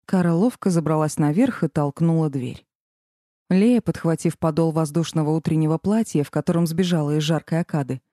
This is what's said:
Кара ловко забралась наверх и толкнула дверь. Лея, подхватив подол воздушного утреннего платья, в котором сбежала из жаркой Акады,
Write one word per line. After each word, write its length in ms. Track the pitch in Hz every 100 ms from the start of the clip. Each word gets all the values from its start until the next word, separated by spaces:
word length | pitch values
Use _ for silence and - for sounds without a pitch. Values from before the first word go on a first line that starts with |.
| -
Кара 260 | 185 175
ловко 380 | 165 233 - 202
забралась 480 | 170 151 156 156 -
наверх 460 | 147 156 254 -
и 40 | 160
толкнула 640 | - 143 - 165 165 156
дверь. 380 | 135 123 - _ _ _ _ _ _ _ _ -
Лея, 320 | 180 214 240
подхватив 560 | 185 - 165 160 175 -
подол 340 | 165 156 165
воздушного 600 | 156 156 151 160 165 151
утреннего 480 | 160 - 160 156 160
платья, 440 | 190 214 220 156
в 60 | 143
котором 380 | 151 147 165 170
сбежала 500 | 165 180 175 147 151
из 60 |
жаркой 380 | 151 156 - 165
Акады, 380 | 175 156 127 131 _